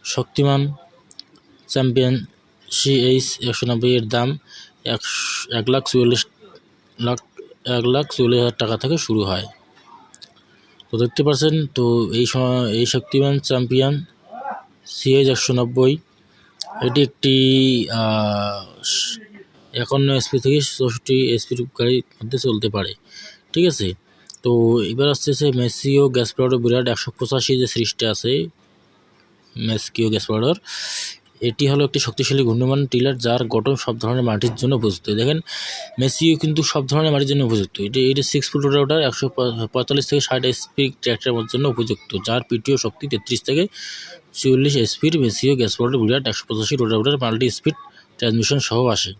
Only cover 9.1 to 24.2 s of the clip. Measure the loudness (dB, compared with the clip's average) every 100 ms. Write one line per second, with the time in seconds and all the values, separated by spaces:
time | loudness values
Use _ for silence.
9.1 | 0 0 -2 -6 -16 _ _ -20 -20 -20
10.1 | -20 -20 _ _ _ _ _ _ -2 0
11.1 | 2 2 2 2 0 -2 0 2 2 2
12.1 | 0 0 2 0 0 0 0 0 -2 0
13.1 | 0 2 0 0 -2 2 2 2 0 -6
14.1 | _ -20 -14 -12 -12 -16 _ -16 -4 2
15.1 | 4 4 2 0 0 0 2 2 2 _
16.1 | _ _ _ _ _ -14 -4 -2 2 0
17.1 | 0 2 4 4 4 4 2 -2 -2 0
18.1 | 0 0 -2 -4 -6 -14 -12 -6 -4 -4
19.1 | -8 -14 -20 -20 _ _ -8 -2 2 2
20.1 | 2 0 0 2 2 0 -2 -2 -2 0
21.1 | 2 2 0 -2 -6 -6 -2 0 0 -2
22.1 | _ -8 -4 -2 0 -2 -4 -6 -10 _
23.1 | -20 -20 -20 _ 0 0 0 -4 -6 _
24.1 | _